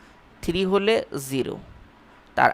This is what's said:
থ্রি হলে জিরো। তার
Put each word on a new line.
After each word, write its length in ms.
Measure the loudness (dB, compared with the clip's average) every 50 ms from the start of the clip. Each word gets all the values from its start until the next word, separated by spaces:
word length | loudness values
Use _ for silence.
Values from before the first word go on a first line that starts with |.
| -20 -20 -20 -20 -20 -20 -20 -12
থ্রি 240 | -6 -4 -2 -2 0
হলে 400 | 2 2 2 2 2 2 0 0 -4 -8 -10 -8 -4
জিরো। 280 | -4 -4 -2 -4 -6 -10 -12 -18 -20 -20 -20 -20 _ -20 -20 -20 -20 -20 -20 -6 0
তার 160 | 2 2 4